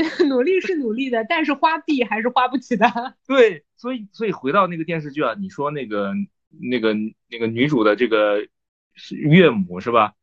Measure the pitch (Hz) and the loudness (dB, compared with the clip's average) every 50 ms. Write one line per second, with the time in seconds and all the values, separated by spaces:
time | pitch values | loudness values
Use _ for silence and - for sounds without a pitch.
0 | 311 320 - - 370 277 269 247 254 330 381 370 - - 370 311 269 220 214 233 | -2 -2 0 0 0 2 2 2 2 2 0 0 0 -2 -4 -2 -2 -4 -4 -4
1 | 269 269 240 226 226 - 339 320 320 302 285 285 - 320 320 320 311 - 302 262 | -4 -2 -2 -2 -2 -2 -2 -2 0 -2 -2 0 0 0 0 0 -2 -2 -2 0
2 | 226 196 214 220 226 247 247 262 247 247 247 262 - - 247 190 214 240 196 233 | -2 -2 -2 -4 -2 -2 0 2 0 2 0 -4 -4 -4 0 2 2 2 2 0
3 | 240 254 - _ _ - 269 269 233 220 180 151 - _ _ _ - 247 262 240 | -8 -10 -12 _ _ 0 4 6 6 6 4 0 -12 _ _ _ -10 -8 -8 -8
4 | 208 196 _ - 226 214 160 - - 131 151 202 190 180 175 165 160 160 170 160 | -10 -14 _ -6 -6 -6 -4 -4 -4 0 2 2 2 2 0 -6 -6 -6 -6 -6
5 | 147 147 135 151 151 120 113 101 98 95 - - 143 147 151 147 131 107 104 101 | -6 -8 -6 -4 -4 -4 -4 -4 -8 -10 -8 -6 -6 -6 -6 -6 -8 -6 -4 -4
6 | 101 98 98 101 101 - _ _ _ _ _ - - 123 123 120 110 110 107 107 | -4 -4 -4 -6 -6 -8 _ _ _ _ _ -12 -6 -4 -2 0 0 0 0 -2
7 | 107 107 - _ _ - 120 117 117 113 113 113 131 151 151 120 107 107 104 101 | -4 -8 -10 _ _ -16 -10 -6 -4 -4 0 0 0 2 2 2 4 4 2 2
8 | 123 110 110 107 107 104 101 104 - - _ _ _ _ _ _ _ _ _ - | 2 0 2 2 2 2 0 -2 -4 -6 _ _ _ _ _ _ _ _ _ -20
9 | - - - - - 147 151 190 180 151 123 107 92 87 87 90 92 123 117 117 | -18 -14 -8 -4 2 6 6 8 8 6 4 2 -4 -4 -6 -10 -4 0 2 2
10 | 107 104 - _ | 2 2 -2 _